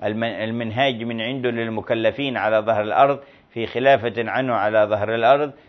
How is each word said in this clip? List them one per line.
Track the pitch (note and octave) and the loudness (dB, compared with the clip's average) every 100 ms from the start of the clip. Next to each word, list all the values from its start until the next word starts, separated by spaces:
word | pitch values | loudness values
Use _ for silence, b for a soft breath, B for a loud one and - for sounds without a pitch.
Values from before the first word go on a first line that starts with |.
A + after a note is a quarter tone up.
الم-، | G#2+ A2 | -4 -2
المنهاج | A#2 F#2+ A2 A#2 A2+ A2+ C#3 A#2 | -4 -4 -6 -4 -4 0 0 0
من | A#2 A#2 | -6 -6
عنده | A2+ C3+ B2 | -4 -4 -2
للمكلفين | A#2 A2+ A2 - A2+ A2 G#2 C#3 A2+ | -2 -4 -4 -2 0 0 -2 -4 -2
على | G#2+ A2 | 0 0
ظهر | G#2 G#2+ | 2 0
الأرض | G#2 F#2+ C#3 C#3 B B B | 2 4 4 2 B B B
في | A#2+ A2 | -8 -6
خلافة | A#2+ C3+ C3+ A#2 A2+ G#2+ | 0 4 4 2 -4 -4
عنه | A2 C3 | -2 0
على | A2 G#2+ A2 | 0 2 2
ظهر | G#2 G#2 G#2 | 2 2 0
الأرض، | A#2 A#2 C#3+ D3 - | 2 4 4 2 -8